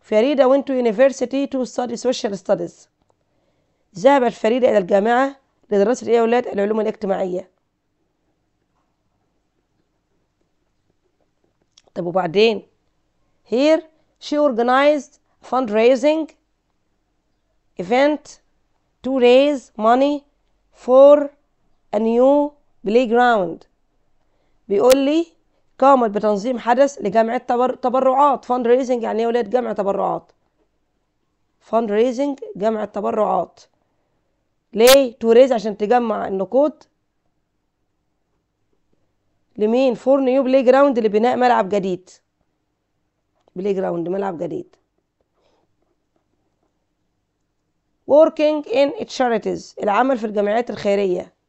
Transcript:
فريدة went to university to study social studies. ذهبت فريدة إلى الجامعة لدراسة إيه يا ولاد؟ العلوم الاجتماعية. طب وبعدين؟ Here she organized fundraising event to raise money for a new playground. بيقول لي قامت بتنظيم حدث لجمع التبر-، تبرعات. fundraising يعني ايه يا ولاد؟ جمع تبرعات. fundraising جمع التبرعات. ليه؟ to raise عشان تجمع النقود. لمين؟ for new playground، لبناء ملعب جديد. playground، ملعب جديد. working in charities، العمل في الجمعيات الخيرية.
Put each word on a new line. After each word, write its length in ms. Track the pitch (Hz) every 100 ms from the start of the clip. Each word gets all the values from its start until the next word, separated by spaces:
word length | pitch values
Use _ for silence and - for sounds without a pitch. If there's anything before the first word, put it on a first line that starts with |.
فريدة 480 | _ 214 247 285 254
went 160 | 277
to 80 | 269
university 720 | 262 240 202 269 254 240 269 277
to 200 | 269 233
study 300 | - 247 240
social 380 | 247 254 226
studies. 540 | 202 - 190 170 _ _ _ _ _ _ _ _ _ _ _ _ 180
ذهبت 340 | 226 285 240
فريدة 380 | - 226 254 226
إلى 80 | 214
الجامعة 580 | 180 196 208 240 269 277 _ _ _
لدراسة 380 | 202 202 247 220
إيه 80 | 233
يا 60 |
ولاد؟ 240 | 226 240 240
العلوم 340 | 196 202 220
الاجتماعية. 720 | 214 214 190 185 190 180 - _ _ _ _ _ _ _ _ _ _ _ _ _ _ _ _ _ _ _ _ _ _ _ _ _ _ _ _ _ _ _ _ _ _ _ _ _ _ _ _ _ _ _ _
طب 120 | - 175
وبعدين؟ 600 | 180 175 175 226 202 - _ _ _ _ _ _ _ _
Here 300 | 226 294 320 320 _ _ _
she 160 | - 294
organized 840 | 294 226 240 254 285 302 - _ _ _ -
fundraising 800 | 247 254 208 233 262 277 311 311 _ _ _ _ _ _ _ _ _ _ _ _ _ _ -
event 580 | 180 247 285 294 - - _ _ _ _ _ _
to 160 | 254 269
raise 540 | 240 247 285 285 - -
money 460 | 214 247 277 294 _ _ _ _ _ _ -
for 440 | 262 277 294 285 _ _ _ _ _ _ 214
a 20 |
new 520 | 226 233 262 285 294 _ _ _ 185
playground. 800 | 226 254 233 247 226 175 165 _ _ _ _ _ _ _ _ _ _ _
بيقول 280 | 202 240 269
لي 300 | 269 311 339 _ _ _ _ _
قامت 320 | 269 269 226
بتنظيم 480 | 208 208 208 220 240
حدث 400 | 220 240 277 -
لجمع 360 | 202 226 226 247
التبر-، 380 | - 247 254
تبرعات. 720 | 254 254 247 262 262 285 240
fundraising 580 | - 247 233 247 247 247
يعني 160 | 220 208
ايه 40 |
يا 40 | 233
ولاد؟ 240 | 233 214
جمع 220 | 247 233
تبرعات. 600 | 208 196 196 185 165 _ _ _ _ _ _ _ _ _ _ _ _ _ _ _
fundraising 880 | 220 233 208 247 240 285 277 - 392
جمع 280 | 208 214
التبرعات. 760 | 208 208 214 220 202 185 - _ _ _ _ _ _ _ _ _ _ _ _
ليه؟ 440 | 190 233 277 262 -
to 100 | 226
raise 180 | 226 262
عشان 240 | 240 208 208
تجمع 520 | 208 240 233 208 196
النقود. 540 | 190 185 247 302 302 _ _ _ _ _ _ _ _ _ _ _ _ _ _ _ _ _ _ _ _ _ _ _ _ _ _ _ -
لمين؟ 400 | 208 233 269 226
for 220 | - 277
new 240 | 269 262
playground، 540 | 254 262 247 262 285 240
لبناء 380 | 220 202 240 247
ملعب 320 | 247 233 196
جديد. 420 | 202 185 180 _ - _ _ _ _ _ _ _ _ _ _ _ _ _ 180
playground، 500 | 196 190 185 175 165
ملعب 300 | 190 196 165
جديد. 340 | 165 165 - _ _ _ _ _ _ _ _ _ _ _ _ _ _ _ _ _ _ _ _ _ _ _ _ _ _ _ _ _ _ _ _ _ -
working 540 | 277 320 320 302 302 294
in 400 | - 277 427 233
charities، 760 | - 247 226 190 175 - -
العمل 360 | 208 202 262 262
في 80 | 220
الجمعيات 440 | 208 202 220 233
الخيرية. 640 | 208 208 202 202 180 185 _